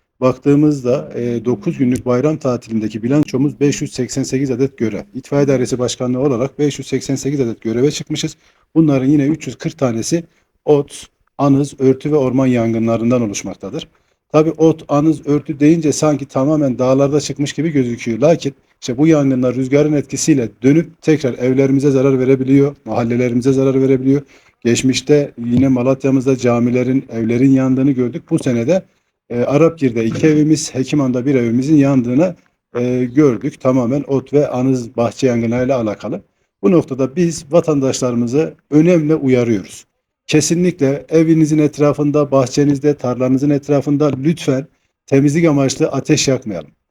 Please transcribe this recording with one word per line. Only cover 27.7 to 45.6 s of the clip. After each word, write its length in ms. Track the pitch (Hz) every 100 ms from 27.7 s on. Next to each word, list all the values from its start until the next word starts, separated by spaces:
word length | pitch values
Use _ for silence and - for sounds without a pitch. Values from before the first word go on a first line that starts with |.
| 131 135
gördük. 320 | 127 123 123 -
Bu 80 | 160
sene 280 | 135 120 117
de, 160 | 185 - _ _ _ -
e, 100 | 120
Arapgir'de 640 | 123 143 165 165 131 113
iki 220 | 113 110 160
evimiz, 480 | 151 151 151 -
Hekiman'da 520 | 131 131 151 131 123 131
bir 80 |
evimizin 420 | 131 117 120 135 156
yandığını, 580 | 139 135 120 127 185 - _ _ _ 120
e, 280 | 123 127 123
gördük. 460 | 127 147 107 143 -
Tamamen 440 | 131 131 117 143 131
ot 260 | 135 131
ve 160 | 143 147
anız 480 | 127 131 127 117 -
bahçe 300 | 117 - 131
yangınlarıyla 540 | 117 117 120 127 131
alakalı. 400 | 110 98 107 175 - _ _ _
Bu 100 | 202
noktada 440 | 170 - 127 131 175
biz 280 | 170 - -
vatandaşlarımızı 1040 | 165 156 143 131 - 127 120 120 139 160 - _
önemli 440 | 147 165 175 151
uyarıyoruz. 720 | 156 135 127 120 104 85 - - _ _ _ -
Kesinlikle 800 | 151 147 170 180 175 135 143 -
evinizin 500 | 160 160 160 151 156
etrafında, 720 | 147 139 147 143 147 147 139
bahçenizde, 640 | 135 127 - 143 139 147
tarlanızın 560 | 143 123 120 127 131 147
etrafında 600 | 139 143 143 147 143 147 127
lütfen 440 | 143 175 - 131 147 _ _ _ -
temizlik 380 | 139 143 156
amaçlı 420 | 170 143